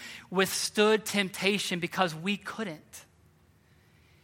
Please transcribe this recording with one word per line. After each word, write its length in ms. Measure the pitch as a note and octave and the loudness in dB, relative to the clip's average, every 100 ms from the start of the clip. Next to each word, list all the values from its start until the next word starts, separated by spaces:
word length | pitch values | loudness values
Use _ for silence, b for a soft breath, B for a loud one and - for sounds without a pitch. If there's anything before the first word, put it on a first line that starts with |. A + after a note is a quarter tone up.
| B B B | B B B
withstood 760 | F3+ F#3 - - - G#3 A3 A3 | 0 2 0 -2 4 4 4 2
temptation 720 | G3+ F#3+ - F#3+ G#3 - F3+ | -2 -2 0 0 2 0 -4
because 340 | E3 - F#3 | -2 0 0
we 240 | D#3 F3+ G3 | 0 -4 -4
couldn't. 680 | - - G#3+ D3+ - - - _ _ _ _ _ b b b b b b | -6 -8 -8 -10 -16 -20 -20 _ _ _ _ _ b b b b b b